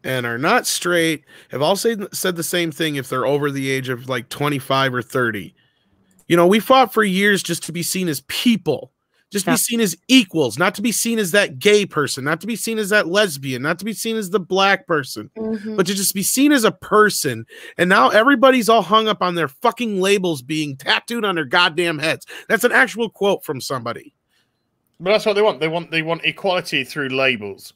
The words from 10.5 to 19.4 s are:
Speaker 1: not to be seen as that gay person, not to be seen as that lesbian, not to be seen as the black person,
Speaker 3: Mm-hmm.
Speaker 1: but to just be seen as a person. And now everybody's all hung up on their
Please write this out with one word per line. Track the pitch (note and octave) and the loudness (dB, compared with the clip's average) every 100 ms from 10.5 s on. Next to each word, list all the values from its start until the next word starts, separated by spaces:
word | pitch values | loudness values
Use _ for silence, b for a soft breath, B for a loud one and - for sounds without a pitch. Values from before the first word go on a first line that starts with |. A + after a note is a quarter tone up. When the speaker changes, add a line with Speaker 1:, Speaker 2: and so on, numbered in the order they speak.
| A2 | 0
Speaker 1:
not | F#3 G3 | -2 0
to | |
be | A#3 | -4
seen | - A#3 A3+ | -2 -2 -2
as | F#3+ | 2
that | G3+ F3+ B2+ | 2 0 2
gay | G3+ G#3 | 4 4
person, | G3 - C3+ - | 2 -2 -2 -2
not | C3+ D#3+ | -4 -4
to | G3 | -4
be | A3+ | -6
seen | - A3 | -4 -4
as | G3 | 0
that | G#3 E3 | 0 2
lesbian, | G3 G#3 C#3 C3+ B2+ | 2 0 -2 -6 -4
not | C#3+ F3+ | -2 -4
to | |
be | G#3 | -6
seen | G#3+ A3+ A3 | -6 -4 -4
as | F#3+ | -2
the | G3+ | -4
black | E3 F#3 G3 F#3+ - | 0 2 2 2 0
person, | D#3 C3+ A2+ A2 - | -2 -2 -12 -14 -10
Speaker 3:
Mm-hmm. | A3 A3 G#3+ G#3+ | -6 -6 -4 -2
Speaker 1:
but | F3 | 0
to | |
just | G3 F#3+ | 0 -2
be | G3 | -2
seen | F#3 - C#4+ | -2 2 4
as | D4 | 4
a | G#3+ | 2
person. | - - G#3+ G#3 - C#3+ A2+ A2+ B B - | -2 0 4 4 2 -4 -6 -12 B B -2
And | F3+ | 4
now | G3+ C4 | 6 6
everybody's | G#3 A#3+ C4+ C4+ C4 G#3+ | 6 4 6 6 4 4
all | A3+ | 4
hung | F3 A3 A3 | 4 2 2
up | G3+ | 0
on | F3+ | -2
their | E3+ | 0